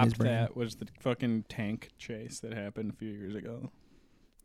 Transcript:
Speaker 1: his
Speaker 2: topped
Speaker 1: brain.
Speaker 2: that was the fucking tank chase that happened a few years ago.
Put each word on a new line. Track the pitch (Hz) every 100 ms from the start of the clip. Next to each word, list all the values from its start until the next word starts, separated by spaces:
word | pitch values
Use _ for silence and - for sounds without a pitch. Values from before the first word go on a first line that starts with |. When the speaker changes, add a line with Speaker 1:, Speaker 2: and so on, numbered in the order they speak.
Speaker 1:
his | 123
Speaker 2:
topped | 113
Speaker 1:
brain. | 113
Speaker 2:
that | 117 117 123
was | 117 110
the | 104 -
fucking | 131 120 123 113 104
tank | - 104 110 - -
chase | - 113 117 -
that | 113
happened | 113 101 104 107
a | -
few | 110
years | 104 98
ago. | 104 117 120 135 - - - - - - _